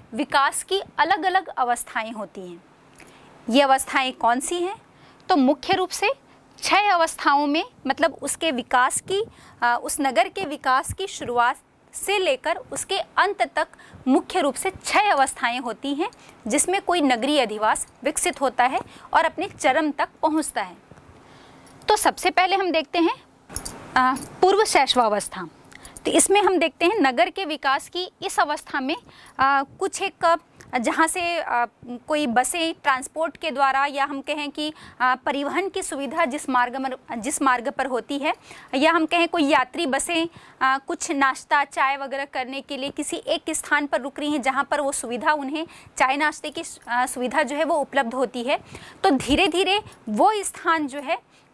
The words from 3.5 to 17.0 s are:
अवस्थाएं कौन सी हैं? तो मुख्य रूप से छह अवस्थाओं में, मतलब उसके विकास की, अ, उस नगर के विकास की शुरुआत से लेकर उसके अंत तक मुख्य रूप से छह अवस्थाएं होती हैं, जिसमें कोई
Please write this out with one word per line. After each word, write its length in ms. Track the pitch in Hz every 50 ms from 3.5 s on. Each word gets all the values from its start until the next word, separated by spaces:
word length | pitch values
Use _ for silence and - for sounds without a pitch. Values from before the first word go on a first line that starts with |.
| 220 277
अवस्थाएं 520 | 285 269 269 269 - - - 285 262 254 -
कौन 260 | - - 226 240 254
सी 160 | 254 - 349
हैं? 260 | 349 349 370 415 466 - _ _ _ - - - - - -
तो 60 | 381
मुख्य 380 | 294 254 254 302 - - - 392
रूप 160 | 370 370 349
से 240 | - - 392 427 554 - _ _ - - _ _ _ -
छह 340 | - - 330 381 415 415 381
अवस्थाओं 540 | 339 330 320 - - - 311 285 285 294 285
में, 180 | 285 320 403 494 - - - 262
मतलब 260 | 262 - 330 320 - -
उसके 300 | - 277 - - 330 320
विकास 500 | 277 240 240 - - 240 247 285 - - - -
की, 140 | 370 392 453 - - - - - - - 240
अ, 160 | 240 240 240 -
उस 140 | 269 - -
नगर 300 | 277 269 240 302 370 381
के 160 | - 392 381
विकास 480 | 294 302 277 - 269 262 269 285 - -
की 140 | - 381 -
शुरुआत 500 | - - 294 226 240 240 233 247 302 - - _ _ _ _ _ -
से 240 | - - - 392 415
लेकर 380 | 370 330 269 254 - 302 349 -
उसके 400 | - - 277 269 - - 381 392
अंत 440 | - - - - 339 392 392 -
तक 260 | 359 277 - 302 330 - - - - - - - - 262
मुख्य 340 | 262 359 - - - 370
रूप 120 | 320 285 -
से 180 | - - 381 - - -
छह 260 | - - 359 415 415
अवस्थाएं 480 | 349 277 269 - - - 262 233 240 254
होती 340 | - 247 214 - - 277 285
हैं, 160 | 277 359 494 - - - - - - - 220
जिसमें 340 | 233 294 - - 370 392
कोई 200 | - - 349 359